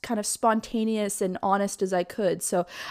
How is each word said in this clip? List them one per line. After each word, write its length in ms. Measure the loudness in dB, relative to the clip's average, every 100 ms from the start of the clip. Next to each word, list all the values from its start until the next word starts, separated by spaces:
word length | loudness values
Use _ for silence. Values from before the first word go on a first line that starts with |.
kind 180 | -4 -4
of 60 | -2
spontaneous 960 | 2 2 2 0 -2 0 0 -2 0
and 160 | -2 0
honest 380 | 2 2 2 0
as 120 | 0
I 100 | 0
could. 380 | 0 0 0 0
So 240 | 0 0 -2 -8 -2